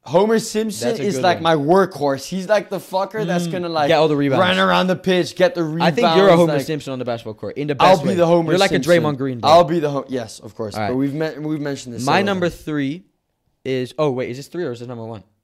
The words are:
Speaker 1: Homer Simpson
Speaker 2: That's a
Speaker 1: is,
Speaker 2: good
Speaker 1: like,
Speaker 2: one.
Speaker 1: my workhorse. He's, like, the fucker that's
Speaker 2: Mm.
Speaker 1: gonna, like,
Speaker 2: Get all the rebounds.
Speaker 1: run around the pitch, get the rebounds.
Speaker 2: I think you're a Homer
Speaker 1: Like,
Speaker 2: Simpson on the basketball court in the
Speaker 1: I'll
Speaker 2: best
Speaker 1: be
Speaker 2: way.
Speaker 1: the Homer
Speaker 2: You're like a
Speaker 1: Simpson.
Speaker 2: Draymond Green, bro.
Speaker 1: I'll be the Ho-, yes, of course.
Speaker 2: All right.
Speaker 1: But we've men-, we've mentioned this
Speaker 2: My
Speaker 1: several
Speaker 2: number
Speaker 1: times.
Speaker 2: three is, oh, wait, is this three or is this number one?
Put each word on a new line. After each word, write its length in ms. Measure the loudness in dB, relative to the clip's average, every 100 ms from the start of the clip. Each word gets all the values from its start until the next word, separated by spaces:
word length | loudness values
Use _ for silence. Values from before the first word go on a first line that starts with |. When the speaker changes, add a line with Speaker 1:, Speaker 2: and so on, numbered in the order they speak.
| -2
Speaker 1:
Homer 320 | 0 2 0
Simpson 500 | 0 -4 -6 -4 -4
Speaker 2:
That's 120 | -2
a 20 |
Speaker 1:
is, 120 | -2
Speaker 2:
good 80 | 0
Speaker 1:
like, 180 | 0 0
Speaker 2:
one. 40 |
Speaker 1:
my 100 | 0 0
workhorse. 680 | 4 2 2 -2 -4 -4 -6
He's, 200 | -8 -2
like, 220 | -2 -2
the 80 | -10
fucker 500 | -6 -4 -4 -4 -4
that's 200 | -2 -4
Speaker 2:
Mm. 60 |
Speaker 1:
gonna, 160 | -6 -4
like, 180 | -2 2
Speaker 2:
Get 80 | 4
all 100 | 4
the 60 | 2
rebounds. 220 | 2 2
Speaker 1:
run 160 | 2 2
around 300 | 2 2 2
the 80 | 0
pitch, 380 | 0 0 0
get 200 | 0 0
the 100 | 2
rebounds. 340 | -4 0 0 2
Speaker 2:
I 40 |
think 120 | 4
you're 140 | 6 6
a 80 | 6
Homer 220 | 4 0
Speaker 1:
Like, 80 | -2
Speaker 2:
Simpson 260 | -6 -6
on 60 | -8
the 80 | -6
basketball 260 | -6 -8
court 240 | -10 -10 -6
in 120 | -4
the 80 | 2
Speaker 1:
I'll 120 | 4
Speaker 2:
best 80 | 4
Speaker 1:
be 60 | 2
Speaker 2:
way. 40 | 2
Speaker 1:
the 100 | 4
Homer 260 | 4 4
Speaker 2:
You're 60 | 2
like 140 | 2
a 20 |
Speaker 1:
Simpson. 180 | 2 4 4
Speaker 2:
Draymond 140 | 2 -2
Green, 240 | -6 -2
bro. 80 | 6
Speaker 1:
I'll 160 | 6
be 140 | 6 0
the 80 | -2
Ho-, 160 | -4 -6
yes, 320 | -8 -8 -14
of 140 | -16
course. 200 | -10 -8
Speaker 2:
All 80 | -4
right. 60 | -4
Speaker 1:
But 60 | -2
we've 180 | -2
men-, 280 | -4 -6 -6
we've 160 | -8 -6
mentioned 360 | -6 -8 -10
this 100 | -6
Speaker 2:
My 120 | -2 0
Speaker 1:
several 80 | 0
Speaker 2:
number 240 | -2 -4
Speaker 1:
times. 100 | -6
Speaker 2:
three 440 | -8 -4 -4 -6 -14 _ _ _ _ _
is, 300 | -6 -6 -6 -4
oh, 120 | -2
wait, 180 | -2 -6
is 80 | -10
this 120 | -12
three 160 | -8
or 80 | -8
is 80 | -10
this 80 | -12
number 180 | -14 -14
one? 180 | -14 -18 _